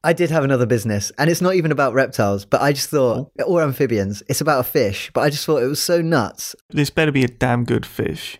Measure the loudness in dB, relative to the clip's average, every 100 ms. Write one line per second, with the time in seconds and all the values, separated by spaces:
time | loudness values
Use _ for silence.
0 | 0 2 2 2 2 2 2 0 0 -2
1 | -4 -2 0 2 2 2 0 0 2 2
2 | 0 0 0 0 0 0 2 0 -2 0
3 | 2 0 -6 -4 0 2 0 0 0 0
4 | -2 -6 -6 -2 0 0 0 0 0 -2
5 | -4 0 0 -2 -2 0 0 -2 0 0
6 | 2 0 0 -6 -14 -14 _ -2 0 0
7 | 0 2 0 0 -2 0 0 -2 -4 -6
8 | -4 -4 -10 -16